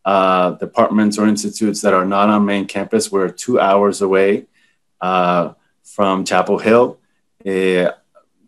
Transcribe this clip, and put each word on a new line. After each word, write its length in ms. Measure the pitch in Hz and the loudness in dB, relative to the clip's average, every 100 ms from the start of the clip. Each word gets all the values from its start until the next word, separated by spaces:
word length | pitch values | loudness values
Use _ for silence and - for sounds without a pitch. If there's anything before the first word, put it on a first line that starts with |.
uh, 480 | 98 98 95 92 90 | -2 0 2 2 0
departments 640 | 87 92 - 117 107 104 104 | -2 -8 0 0 2 0 2
or 100 | 107 | 0
institutes 540 | 101 104 - 110 101 | 0 -4 -4 -4 -2
that 120 | 104 | 0
are 120 | 95 92 | 0 0
not 220 | 98 104 | 0 2
on 160 | 104 101 | 2 0
main 220 | 101 95 | -2 -4
campus. 420 | 101 98 113 - | -8 -4 -4 -2
We're 200 | 98 92 | -2 -2
two 280 | - - 123 | -6 -4 0
hours 440 | 98 98 101 92 | 2 2 2 0
away, 460 | 98 95 98 104 - _ _ _ _ - | 0 2 2 0 -4 _ _ _ _ -10
uh, 540 | 92 92 90 87 80 - _ _ | -4 0 2 0 -2 -8 _ _
from 420 | - - 98 95 92 | -20 -2 0 0 0
Chapel 340 | 92 90 95 | 0 0 -2
Hill. 400 | 113 120 123 - _ _ _ _ 98 | 2 2 2 -2 _ _ _ _ -6
Eh, 380 | 95 95 90 | -2 0 0
you 60 | 90 - _ _ _ _ | 0 -4 _ _ _ _